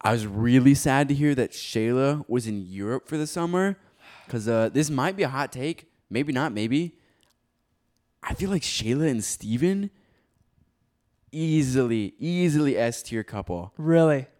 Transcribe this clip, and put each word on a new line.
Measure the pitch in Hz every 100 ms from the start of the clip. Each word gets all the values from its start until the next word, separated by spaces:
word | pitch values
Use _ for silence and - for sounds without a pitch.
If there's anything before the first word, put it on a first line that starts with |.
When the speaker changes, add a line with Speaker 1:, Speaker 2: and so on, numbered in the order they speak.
Speaker 1:
I | 107
was | 117 107
really | 101 120 127 131
sad | 139 147 135 143
to |
hear | 143 147
that | 131 113
Shayla | - - 113 113 127 139 147 -
was | 120 110
in | 104 92
Europe | 95 104 127 -
for | 156
the | 151
summer. | 175 170 180 196 190 _ _ - - -
'Cause, | 117 107
uh, | 113 113
this | 139 151
might | 135 160 196
be |
a | 143
hot | 135 139
take. | 127 147 - - _ _
Maybe | 113 147
not, | 127 151
maybe. | 104 113 143 175 - _ _ _ _ _ _ _ _ _ _ _ _
I | -
feel | - 190
like | 185
Shayla | - - 113 135 160
and | 117
Steven, | - - 104 120 175 196 202 - _ _ _ _ _ _ _ _ _ _ _ _ _
easily, | 156 160 156 131 131 123 113 101 -
easily | 160 175 175 147 143 104
S | 120 -
tier | - 110
couple. | - 104 - 87 90 -
Speaker 2:
Really? | 156 165 160 143 131